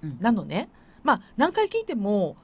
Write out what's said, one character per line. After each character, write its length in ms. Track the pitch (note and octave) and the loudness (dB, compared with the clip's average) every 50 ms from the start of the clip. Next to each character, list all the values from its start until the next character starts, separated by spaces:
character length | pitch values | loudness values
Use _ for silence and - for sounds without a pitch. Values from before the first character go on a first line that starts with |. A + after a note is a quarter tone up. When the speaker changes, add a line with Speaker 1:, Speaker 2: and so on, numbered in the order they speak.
| - | -12
Speaker 1:
う 40 | D#3 | -10
ん。 100 | C3 A#2+ | -6 -2
Speaker 2:
な 100 | F3+ A#3 | 0 2
の 140 | A#3 G3+ D3 | 2 2 0
ね。 240 | D3 D3 F#3+ D4+ - _ - - - - - - | -4 -4 -4 -4 -6 _ -20 -20 -20 -20 -4 0
ま 120 | - C4 | 0 0
あ、 60 | F#3+ - - - | 0 -2 -6 -2
何 160 | - C4+ F4 | 0 0 2
回 160 | E4+ - G#4+ G4 | 2 2 0 0
聞 120 | - A4+ | 0 -4
い 20 | A4 | -4
て 120 | - E4 | -4 -4
も、 420 | A3+ G3 G3 G#3 G3+ F#3 D3+ C3 - | -2 0 0 2 2 0 0 -4 -8